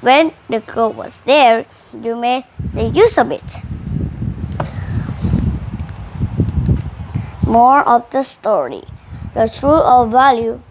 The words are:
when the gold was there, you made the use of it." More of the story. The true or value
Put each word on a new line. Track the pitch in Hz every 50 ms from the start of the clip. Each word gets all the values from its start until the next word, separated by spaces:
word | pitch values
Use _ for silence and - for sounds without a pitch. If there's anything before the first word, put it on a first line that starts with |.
| -
when | 240 262 285 330 320 - - _ _ 233
the | 226
gold | - - - - 233 220 -
was | 220 98 - - - _
there, | - 269 302 277 240 226 226 247 - - _ _ _ - 226 226
you | 233 233
made | 233 240 240 247 262 254 _ _ - - - -
the | 208 220 226 - 330 415
use | 466 -
of | - 240 - -
it." | - - - - - - - - - - - - - - - - - - - - - - - - - - - - - - - - - - - - - - - - - - - - - - - - - - - - - - - - - - - - - - - - - - - - - - - - - - - - - - - - - -
More | - 220 233 240 254 269 285 -
of | - 240 240 233 -
the | - 262 269
story. | - - - - 208 214 165 139 120 127 95 - - - - - - - - - - -
The | - 226 226
true | - - - 277 302 320
or | - - 254 247 240
value | 226 220 254 254 277 262 233 233 226 233 254 - -